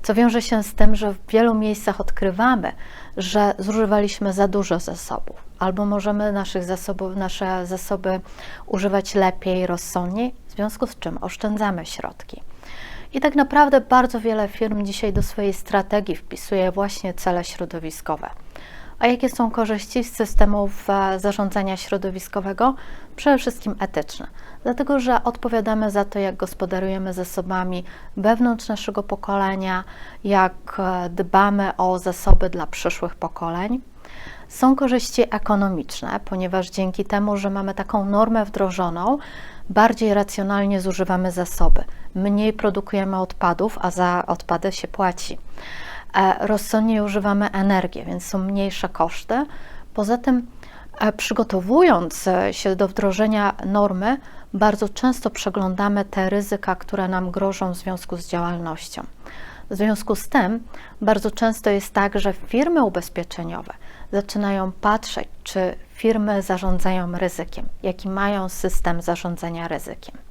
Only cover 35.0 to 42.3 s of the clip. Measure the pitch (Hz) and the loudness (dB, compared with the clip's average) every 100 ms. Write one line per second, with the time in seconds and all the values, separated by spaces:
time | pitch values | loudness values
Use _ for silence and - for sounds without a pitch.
35 | - - 233 208 - 202 196 175 - - | 2 2 2 2 2 2 2 0 -6 -8
36 | - 202 - 185 185 190 180 - 185 185 | -4 -4 -4 -4 0 0 -2 -2 -2 -2
37 | 196 208 208 202 196 196 196 190 196 214 | -2 0 0 0 -2 -2 -4 -6 -2 0
38 | 196 202 226 226 208 - 190 180 175 170 | 2 4 4 2 0 0 0 0 -2 0
39 | 196 285 - - - - - 208 220 - | 0 0 -4 -14 -14 -12 0 4 4 4
40 | 220 202 202 - 196 202 202 196 190 185 | 2 2 0 -2 -2 0 2 0 0 -2
41 | 185 180 185 180 175 - - - - - | 0 2 0 -2 -4 6 8 8 6 -6
42 | - 185 202 | -6 -2 0